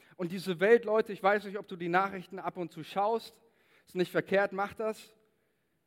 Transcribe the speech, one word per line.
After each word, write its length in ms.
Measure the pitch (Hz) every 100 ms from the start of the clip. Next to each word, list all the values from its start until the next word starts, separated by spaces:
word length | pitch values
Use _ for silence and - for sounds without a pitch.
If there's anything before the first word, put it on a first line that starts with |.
| _ -
Und 160 | 180
diese 300 | 190 180 170
Welt, 240 | 196 233 226
Leute, 260 | 214 220
ich 100 | 190
weiß 220 | 190 208
nicht, 160 | 208 202
ob 80 | 196
du 80 | 180
die 140 | 175
Nachrichten 500 | 175 196 190 175 190
ab 160 | 165 180
und 160 | 170
zu 120 | -
schaust, 520 | 151 190 202 226 - - _ _ _ _ _
ist 100 | 180
nicht 160 | 180
verkehrt, 420 | 175 - 190 202
mach 200 | 190 202
das. 400 | - 220 220 - _ _ _ _ _ _ _